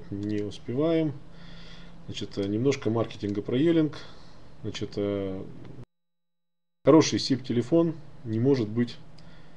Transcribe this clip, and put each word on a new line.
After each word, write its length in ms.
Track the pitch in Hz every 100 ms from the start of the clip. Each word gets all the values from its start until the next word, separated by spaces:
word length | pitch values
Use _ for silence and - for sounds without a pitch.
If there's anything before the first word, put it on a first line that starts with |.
| -
не 300 | 101 104 104
успеваем. 720 | 104 92 - 120 156 165 160 131 - - - - - - - - -
Значит, 300 | 95 101 -
э, 100 | 98
немножко 420 | 104 135 135 110
маркетинга 520 | 113 113 - 101 101
про 160 | 98 120
Yealink. 380 | 165 165 156 151 - - - - - -
Значит, 300 | 110 - 104 -
э, 480 | 101 101 98 95 - - - - 123 _ _ _ _ _ _ _ _ _
хороший 360 | - 156 143 107
сип-телефон 760 | - 127 - 120 117 165 170 156 - -
не 160 | 120 110
может 280 | 123 135 104
быть 280 | 110 120 - - - - - -